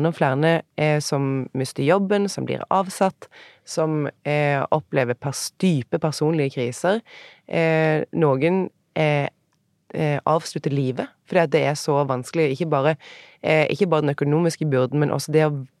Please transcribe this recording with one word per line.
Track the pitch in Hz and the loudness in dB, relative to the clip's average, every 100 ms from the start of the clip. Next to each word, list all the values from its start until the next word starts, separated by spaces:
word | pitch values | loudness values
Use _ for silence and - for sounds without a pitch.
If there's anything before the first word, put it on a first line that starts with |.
| 160 | 0
og | 170 | 0
flere, | 147 131 160 165 - - | 0 2 2 0 -2 -2
eh, | 151 151 | 0 0
som | - 143 139 135 127 | 0 -2 -2 -2 -4
mister | 135 131 - 139 | -6 -6 -2 2
jobben, | 196 190 202 202 | 2 2 0 -2
som | - 131 | -4 -6
blir | - - | -6 0
avsatt, | 190 185 - 190 - - - - _ | 0 0 0 0 -2 -16 -20 -20 _
som, | - - 160 156 143 - 143 | -8 -2 0 0 -4 -6 -2
eh, | 147 147 139 - | 0 2 0 0
opplever | 156 - 147 120 | 0 0 0 0
pers-, | 120 139 - - - | -2 -4 -6 -10 -2
dype | 190 151 - - | 0 0 0 -2
personlige | 156 - 151 160 139 135 | -2 0 0 0 -2 -2
kriser. | 120 123 175 220 - - - - - | -4 -2 -2 -2 -4 -20 -20 -20 -6
Eh, | 165 160 160 156 156 - | 0 2 2 2 0 -2
noen, | 170 151 131 160 190 180 - _ - | 0 2 2 2 0 -2 -8 _ -2
eh, | 156 147 139 - _ _ _ _ _ | 0 0 -2 -8 _ _ _ _ _
eh, | - 156 143 - | -4 -2 0 0
avslutter | 165 - - - | 0 -2 -6 -4
livet, | 139 131 123 - _ _ | -2 -2 -4 -8 _ _
fordi | 175 | 0
at | 160 | 2
det | 151 | 2
er | 139 151 | 0 -2
så | - 143 139 | 0 0 0
vanskelig, | 127 120 165 151 135 | -2 -4 0 0 0
ikke | 165 | 0
bare, | 147 143 156 - - - _ | 2 2 0 -8 -20 -20 _
eh, | - 156 151 | 0 2 2
ikke | 147 190 | 0 0
bare | 156 | 2
den | 147 143 | 0 0
økonomiske | 143 151 170 - 156 | 0 2 0 -2 -2
byrden, | 131 127 147 | 0 0 0
men | 147 | 0
også | 127 147 | -2 0
det | 151 156 | 2 2
å | 143 127 _ | -2 -8 _